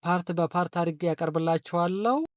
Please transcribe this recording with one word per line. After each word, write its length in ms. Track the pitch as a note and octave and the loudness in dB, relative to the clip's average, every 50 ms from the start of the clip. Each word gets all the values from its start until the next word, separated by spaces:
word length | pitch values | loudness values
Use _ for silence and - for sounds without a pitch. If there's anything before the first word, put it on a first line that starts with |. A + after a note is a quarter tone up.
ፓርት 320 | - E3+ F3 F3+ F3 - F3 | 0 0 0 0 0 -2 -2
በፓርት 440 | E3 E3+ D#3+ - F3 F3+ E3+ - | 0 0 0 0 0 -2 0 0
አድርጌ 320 | F3 E3+ E3 D#3+ D3 F3 E3+ | 0 0 0 -2 -2 -2 -2
አቀርብላችኋለሁ። 1160 | D#3 - E3+ D#3+ D#3 E3 E3 E3 E3 D#3+ - - - E3+ E3+ F3 F#3 F#3+ G#3 A3+ B3+ C#4+ D#4+ - _ | 0 0 -2 -2 0 0 0 2 0 0 -2 -2 -2 0 0 0 0 0 0 0 0 0 -2 -4 _